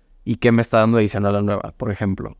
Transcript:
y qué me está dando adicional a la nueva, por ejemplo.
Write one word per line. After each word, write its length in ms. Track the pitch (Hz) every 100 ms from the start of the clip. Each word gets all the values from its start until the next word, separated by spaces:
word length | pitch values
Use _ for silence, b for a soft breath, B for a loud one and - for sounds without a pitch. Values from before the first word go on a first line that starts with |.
| _ _
y 140 | - 113
qué 140 | 120
me 100 | 117
está 160 | 117 113
dando 180 | 110 117
adicional 380 | 107 101 101 101
a 40 |
la 20 |
nueva, 320 | 101 101 107 -
por 140 | 113
ejemplo. 440 | 95 101 95 -